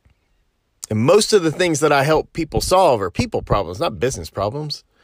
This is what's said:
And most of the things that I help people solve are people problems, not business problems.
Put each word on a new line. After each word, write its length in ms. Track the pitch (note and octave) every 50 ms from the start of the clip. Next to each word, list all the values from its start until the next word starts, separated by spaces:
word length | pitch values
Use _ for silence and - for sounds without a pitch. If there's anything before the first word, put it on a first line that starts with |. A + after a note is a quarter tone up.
| _ _ _ _ _ _ _ _ _ _ _ _ _ _ _ _ - -
And 100 | A2 G#2+
most 320 | A2+ C#3+ F3+ G#3+ A3 -
of 120 | - G3+ E3+
the 100 | D#3+ D3
things 260 | - F#3 F3 D#3+ C#3
that 140 | D#3 D3+ D3
I 100 | C#3 C3
help 300 | D3 D#3 D3 - - -
people 260 | - E3 D3+ - A2+
solve 420 | - - F3+ F#3 F#3+ E3 B2+ A2
are 100 | G2 F#2
people 300 | - - A#3+ A3+ - -
problems, 380 | - - A#2+ G#2 F#2+ D#2 F#2 G#2
not 180 | E3 E3+ A3+ -
business 320 | E2 B2+ C3 G2+ E2 D#2+
problems. 540 | - - G2 G#2+ A#2+ D3 D3+ D3+ C#3 - _ _ _ _